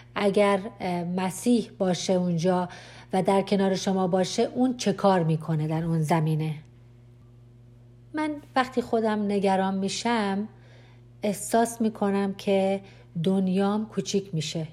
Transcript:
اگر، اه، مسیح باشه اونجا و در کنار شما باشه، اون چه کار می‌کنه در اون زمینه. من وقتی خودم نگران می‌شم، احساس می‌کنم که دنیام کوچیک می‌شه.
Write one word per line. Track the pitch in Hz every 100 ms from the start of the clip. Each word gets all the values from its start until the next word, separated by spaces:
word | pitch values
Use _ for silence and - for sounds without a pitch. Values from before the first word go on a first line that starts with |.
| -
اگر، | - 202 196 202 196 208 -
اه، | 185 175
مسیح | 175 180 185 - 240 240 - -
باشه | 190 175 -
اونجا | 185 180 170 180 180 180 - - - -
و | 190
در | 185 196
کنار | 196 202 196
شما | 190 - 190 185
باشه، | 185 185 - 233
اون | - 254 247
چه | 208
کار | 196 202 185
می‌کنه | 160 156 - 160 156
در | 160
اون | 165 165
زمینه. | 151 170 156 156 156 151 - - - - - - - - - - - - - - -
من | 302 311 294 - -
وقتی | 254 247
خودم | 240 226 220 214
نگران | 202 202 190 190 190
می‌شم، | 196 196 - 233 240 202 196 214 - - - - - - -
احساس | 214 196 - 226 233 233
می‌کنم | 220 214 202 196 202
که | 196 - 196 190 196 - - - 175
دنیام | 165 196 185 185 196 214 220
کوچیک | - - 202 196
می‌شه. | 160 147 170 156